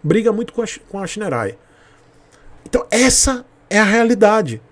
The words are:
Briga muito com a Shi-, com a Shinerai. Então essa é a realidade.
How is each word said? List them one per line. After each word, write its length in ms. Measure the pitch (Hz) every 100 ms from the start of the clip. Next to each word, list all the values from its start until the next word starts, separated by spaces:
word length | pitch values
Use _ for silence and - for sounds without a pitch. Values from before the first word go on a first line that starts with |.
Briga 300 | 151 196 226
muito 200 | 214 233
com 100 | -
a 40 | 220
Shi-, 140 | - -
com 100 | 196
a 80 | 190
Shinerai. 500 | 208 202 123 101 - _ _ _ _ _ _ _ _ - - -
Então 200 | 247 -
essa 540 | 226 254 - 269 254 - _ _
é 100 | 202
a 60 |
realidade. 800 | 208 226 233 233 208 214 156 113 _